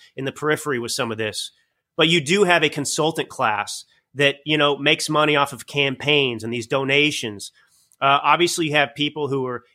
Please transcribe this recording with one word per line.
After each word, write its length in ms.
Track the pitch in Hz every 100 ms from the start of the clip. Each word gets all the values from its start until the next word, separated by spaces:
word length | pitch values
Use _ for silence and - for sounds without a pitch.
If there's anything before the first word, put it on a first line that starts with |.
| - -
in 80 |
the 80 | 135
periphery 460 | 127 147 151 147 127
with 140 | 117
some 180 | - 120
of 60 | 110
this, 320 | 110 98 - _ _ _ _ -
but 120 | 160
you 120 | 170
do 240 | 139 196
have 180 | 185 175
a 60 | 156
consultant 600 | 151 131 - 156 156 -
class 560 | - 120 104 104 - - _ _
that, 220 | 127 143 139
you 140 | 147 151
know, 180 | 147 139
makes 320 | 143 156 -
money 280 | 151 151 147
off 160 | 139
of 140 | 120 -
campaigns 800 | 147 139 131 139 151 135 113
and 80 | 107
these 140 | 120 113
donations. 840 | 139 135 143 147 139 117 101 - _ _ _ _ -
Uh, 180 | 139 143
obviously, 440 | 147 156 175 175 160
you 60 |
have 220 | 147 143
people 340 | 147 147 151 143
who 180 | 135 127
are 180 | 120 -